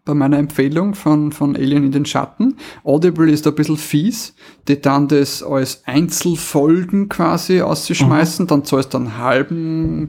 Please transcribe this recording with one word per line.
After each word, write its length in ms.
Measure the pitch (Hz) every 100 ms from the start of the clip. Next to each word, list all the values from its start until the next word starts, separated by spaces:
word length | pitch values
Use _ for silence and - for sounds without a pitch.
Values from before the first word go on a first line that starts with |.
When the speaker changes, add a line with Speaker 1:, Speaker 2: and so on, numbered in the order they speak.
| -
Speaker 1:
bei 80 |
meiner 240 | 147 135 147
Empfehlung 560 | 151 - 139 160 202
von, 380 | 196 156 151 151
von 220 | 147 147
Alien 300 | 135 135 143
in 80 | 139
den 140 | 139 143
Schatten. 500 | 135 - - 247 - - -
Audible 480 | - 147 180 160 160
ist 160 | 151 151
ein 80 |
bisschen 220 | 151 147 151
fies. 580 | - 147 196 - - _ - _ -
Die 140 | 143
dann 260 | 139 139 143
das 340 | 147 139 -
als 400 | - 139 131 - -
Einzelfolgen 1200 | 131 170 - 180 165 - 147 147 175 180 196 202
quasi 520 | - 165 170 - 185
auszuschmeißen, 840 | - 151 - 165 131 147 170 170
Speaker 2:
Mhm. 40 | 175
Speaker 1:
dann 160 | 147
zahlst 300 | 139 135 135
du 40 | 127
einen 200 | 123 110
halben 840 | 127 127 147 165 160 160 160 160